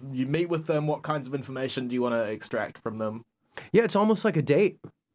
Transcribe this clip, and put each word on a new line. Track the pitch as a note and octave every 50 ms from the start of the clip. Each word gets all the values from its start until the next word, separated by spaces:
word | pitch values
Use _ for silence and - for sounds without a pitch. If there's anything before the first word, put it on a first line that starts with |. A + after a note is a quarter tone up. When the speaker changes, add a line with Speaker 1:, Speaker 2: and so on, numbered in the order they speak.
| C3+ C3+
Speaker 1:
you | C3+ B2+ C3
meet | C3 D3 D#3+ F3 E3+
with | E3+ D#3+ D#3+
them. | - D#3+ D3+ D3+ D3+
What | D3+ C3+ -
kinds | D#3+ D3+ D3+ C3 B2
of | C#3
information | C#3 A#2+ C3+ C3+ C3 C3 B2+ - C3+ B2+ B2
do | B2
you | B2
wanna | B2 B2 A#2 A#2 A2+
extract | G#2 A2 A2 - - - A2+ G#2 G#2 - -
from | - A#2 A2 A2
them? | A2 G#2+ A2 A2+ - _ _ _ _ _ _ - - -
Speaker 2:
Yeah, | - G3 A#3
it's | G#3+ -
almost | G3 G#3 G#3+ A3 - -
like | A3 E3+ E3
a |
date, | C#3 A#2+ C#3 D#3 G#3 F#3 F#3 - - - - _ _ _ _